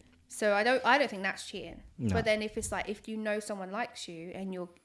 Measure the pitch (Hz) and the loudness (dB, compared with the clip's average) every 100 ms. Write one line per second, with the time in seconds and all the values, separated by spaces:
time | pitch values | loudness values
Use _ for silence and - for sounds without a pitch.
0 | - _ _ - 214 202 226 254 233 277 | -10 _ _ 0 4 6 4 4 6 6
1 | 247 202 190 - - 196 165 - - - | 4 0 -4 -4 -8 -10 -10 -14 -16 -2
2 | 117 226 220 214 214 226 214 190 - 208 | 2 4 4 2 0 -4 -4 -2 -4 -6
3 | - 220 214 208 214 202 185 202 240 - | -8 -4 -2 -2 -4 -6 -6 -4 -6 -8
4 | - 170 170 - 190 185 175 - | -12 -10 -10 -6 -6 -4 -8 -10